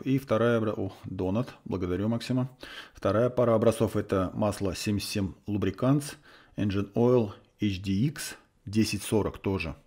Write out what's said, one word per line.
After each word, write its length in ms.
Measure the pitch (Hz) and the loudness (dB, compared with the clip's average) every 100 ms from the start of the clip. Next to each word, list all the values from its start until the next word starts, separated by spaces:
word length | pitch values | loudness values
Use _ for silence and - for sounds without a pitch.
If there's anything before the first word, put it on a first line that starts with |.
| 131 | 0
И 120 | 135 | -2
вторая 380 | - 110 120 117 | 0 2 2 2
обра-, 160 | 107 | 0
о, 220 | - 98 - | -2 -6 -8
Донат, 480 | 92 92 92 104 139 - - | -10 -4 0 0 -4 -10 -6
благодарю 420 | 92 90 90 107 | -4 -2 0 0
Максима. 400 | 117 - 127 131 - - - - | -2 -2 -2 -2 -8 -18 -16 -18
Вторая 340 | - 98 104 123 | -4 0 2 2
пара 260 | 123 117 | 4 4
образцов — 400 | 113 113 - 110 107 | 6 4 4 0 0
это 340 | 101 98 90 | 0 0 0
масло 420 | - 107 - 98 | 0 -2 0 -4
семьдесят 360 | 90 107 101 - | -2 -2 -2 -2
семь 220 | 104 92 - - | -4 -4 -6 -4
Lubricants, 680 | 104 98 - 127 147 147 - - - - - | -2 -2 0 2 2 0 -14 -20 -20 -14 -4
Engine 340 | 104 98 101 | -2 -2 -2
Oil, 380 | 117 120 127 104 - _ - | 2 4 4 2 -6 _ -2
H 220 | 104 92 | -2 -2
D 100 | 98 | -2
X, 440 | 98 143 - - - _ _ | 0 0 -2 -12 -12 _ _
десять 380 | 101 104 107 104 | -4 0 0 -2
сорок 340 | - 110 82 - | 0 0 0 -4
тоже. 400 | 104 95 80 71 | -2 -2 -4 -10